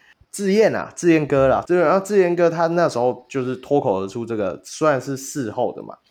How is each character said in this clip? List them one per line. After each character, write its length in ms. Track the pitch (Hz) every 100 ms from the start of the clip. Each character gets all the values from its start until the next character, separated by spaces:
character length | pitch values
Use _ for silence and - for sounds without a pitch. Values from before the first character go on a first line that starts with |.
| _ _ _
志 200 | - 202
燕 220 | 214 202 113
啊， 160 | -
志 160 | - 175
燕 140 | 160 147
哥 220 | 139 135
啦， 160 | 107 -
对， 120 | 180
然 200 | 156 185
后 60 |
志 140 | 190 208
燕 180 | 175 175
哥 140 | 170
他 160 | 165 165
那 200 | 170 160
时 120 | 120
候 260 | 123 123 -
就 160 | 135
是 140 | 127 127
脱 240 | - 143
口 220 | 139 95
而 40 | 98
出 200 | 117 113
这 100 | 110
个， 240 | 95 -
虽 240 | - - 156
然 140 | 135
是 160 | 139 135
事 340 | - 151 113
后 220 | 127 110
的 100 | -
嘛， 140 | 55 - _